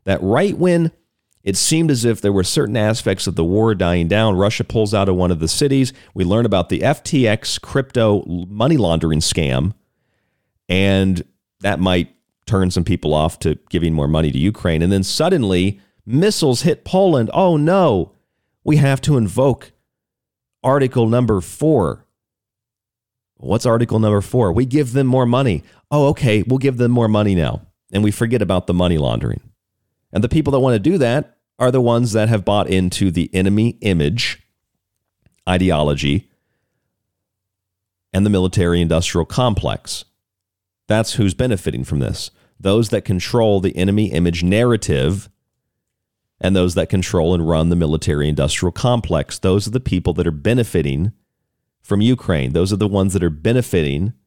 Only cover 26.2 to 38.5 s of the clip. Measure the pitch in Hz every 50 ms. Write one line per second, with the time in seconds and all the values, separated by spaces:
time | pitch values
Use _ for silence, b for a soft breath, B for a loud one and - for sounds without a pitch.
26.2 | 139 123 107 107 87 - 131 135 131 139 127 117 123 120 123 120 117 107 107 104
27.2 | 104 104 95 87 78 62 - - - - _ _ _ - - 101 107 107 107 -
28.2 | 123 113 117 113 104 87 95 90 - - 87 87 90 90 87 78 71 62 57 58
29.2 | 64 58 50 - - - _ _ _ _ _ _ _ _ _ _ _ _ - 107
30.2 | 107 120 - 160 151 147 139 131 131 131 120 107 95 165 190 185 131 117 120 147
31.2 | - - _ _ _ _ _ - 123 127 123 131 120 117 117 117 123 110 101 110
32.2 | 107 113 117 104 90 - 101 104 92 - 92 95 92 90 - - 98 95 80 87
33.2 | 82 - - 92 95 98 101 107 113 117 - - - 104 92 82 73 73 101 120
34.2 | - - - - _ _ _ _ _ _ _ _ _ _ _ _ _ _ _ _
35.2 | _ _ _ _ - 90 92 92 92 92 82 76 76 73 73 69 73 71 71 -
36.2 | - _ _ _ _ _ _ _ _ _ _ _ _ _ _ _ _ _ _ _
37.2 | _ _ _ _ _ _ _ _ _ _ _ _ _ _ _ _ _ _ - 95
38.2 | 101 104 104 92 92 92